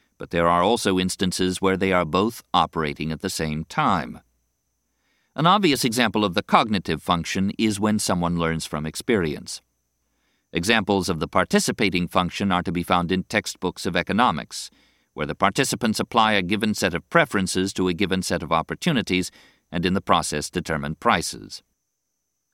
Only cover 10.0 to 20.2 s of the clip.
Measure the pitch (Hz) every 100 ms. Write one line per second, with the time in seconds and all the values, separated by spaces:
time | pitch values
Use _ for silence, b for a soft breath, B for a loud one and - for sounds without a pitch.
10 | _ _ _ _ _ 87 90 113 98 98
11 | 90 80 82 98 90 202 - - 104 90
12 | 87 95 87 - 101 90 92 87 85 90
13 | 85 92 - 107 - - 90 - 101 87
14 | 85 98 123 76 57 - - b b b
15 | b - 73 - - - 131 120 113 104
16 | 101 120 110 104 90 104 107 104 95 85
17 | - 170 151 104 92 95 98 - 92 85
18 | 92 95 - 87 80 82 - 80 175 131
19 | 92 92 90 b b b _ 87 90 95
20 | - 87